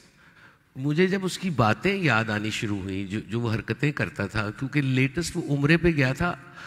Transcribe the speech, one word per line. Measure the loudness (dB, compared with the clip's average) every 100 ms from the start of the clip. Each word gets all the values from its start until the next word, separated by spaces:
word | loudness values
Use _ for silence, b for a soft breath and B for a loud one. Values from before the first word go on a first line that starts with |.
| -20 _ B B B B _ -6
मुझे | -2 2 2
जब | 2
उसकी | -2 -4 -2
बातें | 2 2 2 0 0
याद | 2 2 2
आनी | -2 -2
शुरू | -4 -4 -4
हुई, | -4 -6
जो, | -4 -6
जो | -4 -2
वो | 0
हरकतें | -2 -2 -2 -2
करता | 0 -4 -4 -4
था, | -2 -4
क्योंकि | -4 -2 0
लेटेस्ट | 2 4 2 0 -4 -4
वो |
उम्रे | -2 0 4 4
पे | 4
गया | 4 2
था, | 0 -2 -4 -12 B